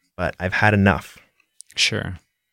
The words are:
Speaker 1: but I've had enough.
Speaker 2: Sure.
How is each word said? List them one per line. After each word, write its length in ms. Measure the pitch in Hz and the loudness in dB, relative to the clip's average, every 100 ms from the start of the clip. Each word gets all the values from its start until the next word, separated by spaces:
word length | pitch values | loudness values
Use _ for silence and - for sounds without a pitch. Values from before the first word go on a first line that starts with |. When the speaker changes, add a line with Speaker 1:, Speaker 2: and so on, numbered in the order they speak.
| _ | _
Speaker 1:
but 200 | - 87 - | -6 -6 -4
I've 140 | 90 | -6
had 200 | - 107 | 0 2
enough. 460 | 101 98 73 - - _ _ _ _ - | 4 4 2 -6 -20 _ _ _ _ -14
Speaker 2:
Sure. 420 | - - 104 - 90 _ _ _ | -4 -4 -4 -8 -12 _ _ _